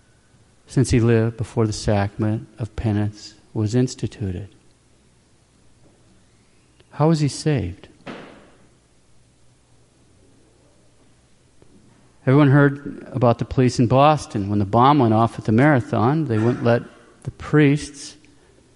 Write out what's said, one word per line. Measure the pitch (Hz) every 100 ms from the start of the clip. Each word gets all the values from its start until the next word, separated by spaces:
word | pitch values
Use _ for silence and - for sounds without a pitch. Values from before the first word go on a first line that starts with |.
| _ _ _ _ _ _ _
since | - 123
he | 127
lived | 113 113 113 117
before | 107 - 110
the |
sacrament | 104 - 104 101 - 110 110 - -
of | 110 -
penance | 113 104 104 104 - - _
was | 113 107
instituted? | 123 127 - 113 - 98 90 98 _ _ _ _ _ _ _ _ _ _ _ _ _ _ _ _ _ _ _ _ _ _ _ _
How | - 151
was | 160
he | 143
saved? | - 156 143 92 92 - _ - - - - - _ _ _ _ _ _ _ _ _ _ _ _ _ _ _ _ _ _ _ _ _ _ _ _ _ _ _ _ _ _ _ - - _ _ _ _
Everyone | - 135 143
heard | 139 143 143 - - -
about | 127 120 -
the |
police | - - 127 -
in | 117
Boston. | 127 143 151 - 113 98
When | 104
the |
bomb | 98 113 127 147
went | 117
off | 110 117 -
at |
the | -
marathon, | 110 147 135 - 110 110 156 143
they | 110
wouldn't | 113 123
let | 120 120 - - _ _
the | -
priests | - - 151 147 147 - - - - _ _ _ _ _